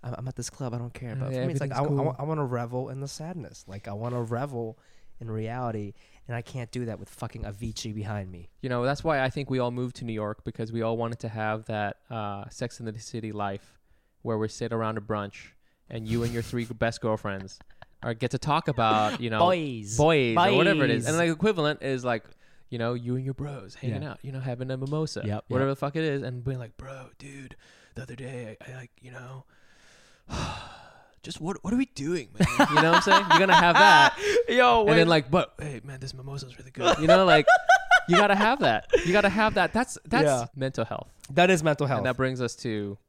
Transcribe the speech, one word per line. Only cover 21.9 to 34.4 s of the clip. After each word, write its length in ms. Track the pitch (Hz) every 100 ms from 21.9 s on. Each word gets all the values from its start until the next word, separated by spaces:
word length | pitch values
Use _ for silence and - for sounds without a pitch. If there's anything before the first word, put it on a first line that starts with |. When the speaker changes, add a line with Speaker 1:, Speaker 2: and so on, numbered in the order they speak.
| 131
Speaker 2:
like, 200 | 123 117 - - _ - -
you 80 | 120
know, 160 | 117
you 220 | 123 120 123
and 80 |
your 120 | 131 131
bros 400 | 143 139 98 -
hanging 260 | 127 107
Speaker 1:
Yeah. 80 | 151
Speaker 2:
out, 80 | -
you 100 | 139
know, 60 | 135
having 280 | 131 120 131
a 40 | 131
mimosa, 440 | 135 151 156 -
Speaker 1:
Yep, 60 | 104
yep. 140 | 104 -
Speaker 2:
whatever 220 | 127 135
the 60 | 139
fuck 180 | 139 147
it 80 |
is, 200 | 160 139
and 200 | 127 127
being 160 | 120 131
like, 160 | 113 -
"Bro, 340 | 131 135 127 _
dude, 360 | 139 139 127 - _ _ _
the 80 | -
other 140 | 127 120
day, 420 | 127 123 113 110
I, 120 | -
I, 40 | 131
like, 160 | 123 _
you 120 | 123
know, 340 | 127 123 131 - _ _ _ _ _ _ _ -
<sighs> 80 | - - - - - - - _ _
just 160 | - -
what, 160 | 156 196
what 100 | 175
are 40 | 240
we 80 | 269
doing, 440 | - 143 175 120 -
man?" 100 | 185 - 277
You 60 | -
know 100 | 160
what 40 | 233
I'm 60 |
saying? 240 | - 320 190
You're 100 | 320
gonna 160 | 285 311
have 200 | 175 214
that. 420 | 311 311 311 - 415
Speaker 1:
<laughs> 160 | 453